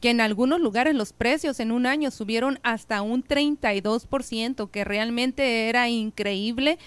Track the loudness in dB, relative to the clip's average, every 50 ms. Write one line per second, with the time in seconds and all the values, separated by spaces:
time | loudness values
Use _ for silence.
0 | 2 2 2 4 2 2 2 2 2 2 2 2 2 0 2 2 2 2 2 2
1 | 0 -4 -4 -2 0 0 2 2 0 -4 -4 -2 -2 -2 0 0 2 2 2 0
2 | 0 -2 -2 -4 -6 -2 -2 0 0 0 -2 -2 _ -4 -4 -4 -4 -4 -4 -2
3 | -2 0 -2 -2 0 0 0 2 2 2 0 0 0 0 0 0 0 0 0 0
4 | -2 -2 -4 -4 -4 -4 -4 -4 -4 -4 -4 -6 -8 -8 -4 -6 -4 -2 -2 -2
5 | -2 -2 0 0 0 0 0 0 0 2 2 2 0 2 2 2 2 2 0 0
6 | -2 -4 -4 -4 -2 -2 -2 -2 -2 -2 -2 0 2 0 0 0 -4